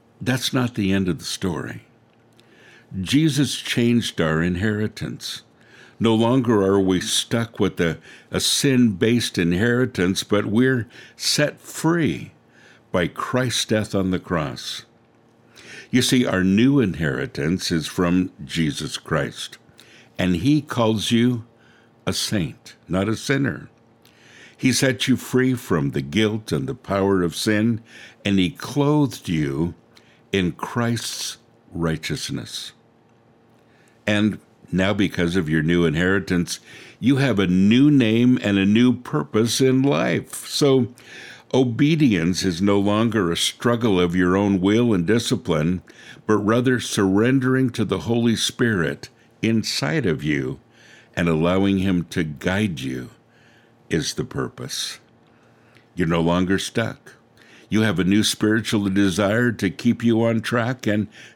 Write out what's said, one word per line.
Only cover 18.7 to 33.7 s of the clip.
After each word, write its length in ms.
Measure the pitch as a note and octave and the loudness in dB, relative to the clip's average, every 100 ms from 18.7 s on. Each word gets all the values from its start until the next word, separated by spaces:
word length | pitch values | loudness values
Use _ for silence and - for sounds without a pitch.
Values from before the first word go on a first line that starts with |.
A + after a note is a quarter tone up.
| C#2+ D2 - | -4 -8 -10
Christ, 600 | - D#2 C2+ - - - _ - - - - - | -4 -4 -4 -8 -16 -16 _ -20 -20 -20 -12 -4
and 160 | F#2 | -2
he 260 | F2 A#2+ D3+ | 0 0 0
calls 520 | C#3+ - A2 A2 E2+ | -2 -2 0 0 0
you 320 | A#2 B2 A#2+ A2 _ _ _ _ _ | 2 2 0 -8 _ _ _ _ _
a 80 | - | -6
saint, 600 | - - G#2+ D2+ - - - - | -6 -4 -4 -4 -8 -20 -18 -6
not 200 | F2+ G2+ | -4 -2
a 80 | A2 | -4
sinner. 540 | - C3+ C3+ D2 - _ _ _ _ _ - - - - | -2 -2 -2 -6 -14 _ _ _ _ _ -20 -20 -20 -2
He 160 | C3 | 0
set 340 | A#2+ C3+ B2+ - | 2 2 0 0
you 100 | A#2+ | 0
free 380 | - B2+ B2+ | 0 0 2
from 360 | B2 - E2 C#2+ | 0 -2 -2 0
the 100 | C#2 | -4
guilt 480 | C2+ F2+ G#2+ A2 G#2+ | -2 0 0 0 -4
and 160 | D2 - | -4 -4
the 80 | |
power 480 | C2 - G2 G2 F#2+ | -8 -4 0 2 2
of 140 | E2+ - | 0 -2
sin, 440 | A2 G#2 A2+ A2 - - - - | 0 2 0 -2 -8 -20 -20 -8
and 160 | G#2 G2 | 0 2
he 100 | F#2 | 0
clothed 800 | - - C3+ C#3+ D3+ C#3 - - | -2 -6 0 2 2 0 -4 -4
you 460 | D#2+ C#2+ C#2 F2 - _ - _ _ _ | -2 -2 -2 -4 -6 _ -20 _ _ _
in 180 | G2 F2 | -2 -2
Christ's 840 | - - A#2+ A#2 A#2 - - - - _ _ - | -4 -6 -2 -2 -2 -6 -8 -10 -12 _ _ -12
righteousness. 1000 | E2+ E2 D#2 - D2 - C2+ A1 - - - _ _ _ _ _ _ _ _ _ | -4 -4 -4 -6 -8 -8 -10 -10 -14 -14 -20 _ _ _ _ _ _ _ _ _